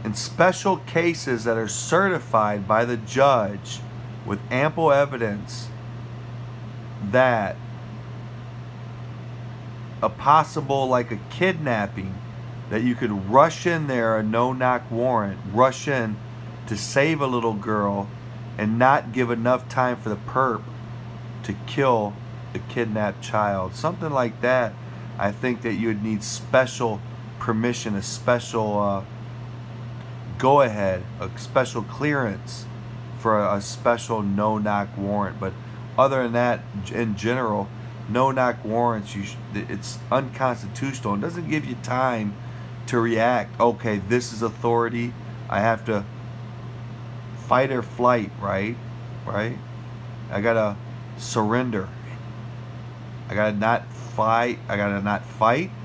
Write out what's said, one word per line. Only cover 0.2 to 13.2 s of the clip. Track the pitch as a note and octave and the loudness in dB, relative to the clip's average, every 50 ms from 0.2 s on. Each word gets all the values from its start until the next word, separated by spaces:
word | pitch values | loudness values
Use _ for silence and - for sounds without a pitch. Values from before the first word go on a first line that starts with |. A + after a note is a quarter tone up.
| - - - - E3 F#3 F3+ - - G3+ F#3+ | -6 -6 2 4 6 6 6 4 2 2 2
cases | D#3+ B2 - - E3 E3 E3+ E3+ - - C#3 B2 A2+ A2 | 2 0 -2 0 2 2 2 0 0 0 0 0 0 2
that | A#2 A2+ | 2 2
are | A2+ A2+ | 2 0
certified | G#2 - - - - D#3+ F3 G3 G3 F3+ D3 A#2+ - - A2 G#2+ G#2 G#2 G#2 G2 | -2 -2 -4 0 4 4 4 6 4 2 0 -2 2 4 4 4 4 2 0 2
by | F#2+ G#2+ A2 A#2+ | 4 4 4 4
the | A#2+ B2 | 4 0
judge | A#2 A2 - G#2+ C3 C3+ C#3+ C3+ A#2+ G#2+ G2 G2+ G2 - - - - - - - - - - - - - | -2 -4 -2 4 6 8 8 8 6 4 0 -2 -6 -8 -10 -10 -10 -10 -12 -12 -12 -12 -12 -12 -10 -4
with | - G2+ - - - | -4 -4 -4 -4 -2
ample | B2 B2+ C#3 D#3 D#3 - E3 D#3 | 0 2 2 2 2 2 4 6
evidence | C#3 C#3 C#3+ C3 C3 A#2+ A#2 G#2+ G2+ G#2 - - - - - - - - - - - - - - - - - - - - - - - - - - - - - - - - - G2+ | 6 6 4 2 2 -2 0 0 -2 -4 -6 -8 -10 -10 -10 -10 -12 -12 -12 -12 -12 -12 -12 -12 -12 -12 -12 -12 -12 -12 -12 -12 -12 -12 -12 -12 -12 -12 -12 -12 -10 -6 -4 2
that | G2+ B2+ C3 B2+ A#2+ A2+ G2+ F2 - - - - - - - - - - - - - - - - - - - - - - - - - - - - - - - - - - - - - - - - - - - - - - - - - - | 6 6 6 8 6 4 2 0 -4 -6 -10 -12 -12 -12 -12 -12 -12 -12 -12 -12 -12 -12 -12 -12 -12 -12 -12 -12 -12 -12 -12 -12 -12 -12 -12 -12 -12 -12 -12 -12 -12 -12 -12 -12 -12 -10 -12 -12 -12 -12 -12 -12 -12 -12 -12 -12 -6 -2
a | - A2+ | -2 -2
possible, | - - - C#3 D3 D#3+ D3+ - - D#3+ C#3 C3+ C#3 C#3 C3+ | -2 2 6 8 8 8 6 4 -2 -6 -2 0 0 2 2
like, | C3 B2+ B2 A#2+ A#2+ | 4 2 2 2 0
a | A#2+ G2+ - - | -6 -8 -8 -10
kidnapping, | - - F3 F#3+ F#3 D#3+ D#3 C3+ A#2+ G#2+ G2+ G2+ - A#2 F#2+ F#2+ F#2+ - - - - - - - - - - - | -4 0 0 0 0 0 0 0 0 0 0 -2 -4 -6 -6 -6 -8 -8 -10 -12 -12 -12 -12 -12 -12 -12 -8 -4
that | F2+ A2+ | -2 2
you | A#2+ B2 A#2+ | 2 2 2
could | A#2+ C3 A2 G#2 G2 | 2 0 -2 -2 -2